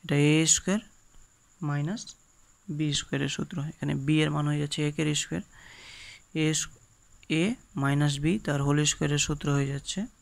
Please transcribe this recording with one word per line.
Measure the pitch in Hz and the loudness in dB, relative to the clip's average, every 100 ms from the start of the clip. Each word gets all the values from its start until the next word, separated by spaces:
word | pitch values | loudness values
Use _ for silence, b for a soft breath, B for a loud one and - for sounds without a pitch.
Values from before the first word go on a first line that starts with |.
এটা | - 143 | 2 4
এ | 147 156 160 | 6 6 6
স্কয়ার | - - 208 - - _ - - _ _ _ | 4 2 -2 -4 -20 _ -20 -20 _ _ _
minus | 151 143 151 220 - - _ _ _ _ - 147 | -2 -2 -2 -6 -10 -20 _ _ _ _ -10 -2
বি | 151 143 | 0 -2
স্কয়ারের | - 139 143 | -2 -4 -2
সূত্র। | - 147 170 151 | -4 -6 -6 -8
এখানে | - 147 | -6 -4
বি | 143 139 156 | -2 2 2
এর | 151 | 2
মান | 147 147 | 0 0
হয়ে | 147 | 0
যাচ্ছে | 143 - 147 | -2 -2 -2
একের | 147 151 | 0 0
স্কয়ার। | 147 - 165 - B B B B B B B _ | 0 -2 -6 -8 B B B B B B B _
এ | 160 156 | -2 0
স-, | 151 - - _ _ _ - - | 0 -4 -12 _ _ _ -20 -4
এ | 160 185 254 - 165 | 0 0 -2 -8 -2
মাইনাস | 139 143 147 143 | 2 4 2 2
বি | 151 208 | 0 0
তার | - 143 | 0 0
হোল | 139 147 | 2 2
স্কয়ারের | 151 - 151 147 | 2 0 0 0
সূত্র | - 147 147 143 | 0 -2 0 0
হয়ে | 139 | 0
যাচ্ছে। | 139 - - 233 _ | -4 -6 -6 -8 _